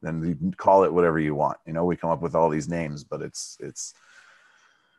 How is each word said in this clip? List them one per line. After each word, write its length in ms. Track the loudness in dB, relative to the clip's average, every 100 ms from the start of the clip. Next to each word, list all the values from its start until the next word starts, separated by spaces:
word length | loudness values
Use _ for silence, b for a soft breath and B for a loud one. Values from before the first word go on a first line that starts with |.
Then 200 | -8 -6
you 120 | -4
can 180 | -4 -4
call 320 | -2 4 6
it 80 | 6
whatever 260 | 4 4 4
you 160 | 0
want. 220 | 0 -2 -4
You 80 | -8
know, 140 | -2 0
we 100 | 0
come 140 | -2
up 100 | -2
with 140 | 0
all 160 | 2 2
these 180 | 0 -4
names, 360 | -4 -6 -8
but 180 | -10 -10
it's, 340 | -10 -12 -16 -14
it's, 360 | -16 -14 -16 -18 b b b b b b b b b